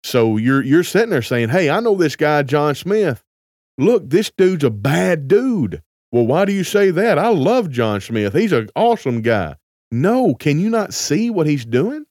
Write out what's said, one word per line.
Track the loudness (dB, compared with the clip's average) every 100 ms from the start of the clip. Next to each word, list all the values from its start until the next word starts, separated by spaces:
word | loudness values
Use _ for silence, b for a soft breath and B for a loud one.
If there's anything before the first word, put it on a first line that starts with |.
So | -2 0 2 2
you're, | 2 0
you're | 2 2
sitting | 2 0 0
there | -2
saying, | -2 -2 0
"Hey, | 0 2
I | 0
know | 0 0
this | 0 0
guy, | 0 0
John | 0 0 0
Smith. | -2 -2 -2 0 -4 _ _ _ _ _ -2
Look, | 2 2 2
this | 0 0 2
dude's | 2 2
a | -2
bad | 0 -2 0 0 -2 2
dude." | 2 2 -2 -2 -6 _ _ _
"Well, | 0 2
why | 2 2
do |
you | 0
say | -2 2 2
that? | 2 0 2
I | 2
love | 2 2 0 -2
John | -2 0 -2
Smith. | -4 -2 0
He's | 0 0
an | 0 -2 0
awesome | 0 0 -2 -2
guy." | 0 0 -2 -10 _ _ _
No, | -2 0 2 0
can | 0 0 0
you | 0
not | -2 -4
see | -6 -4 -2 -2
what | 0 0
he's | -2 -2
doing? | -2 0 -4 -14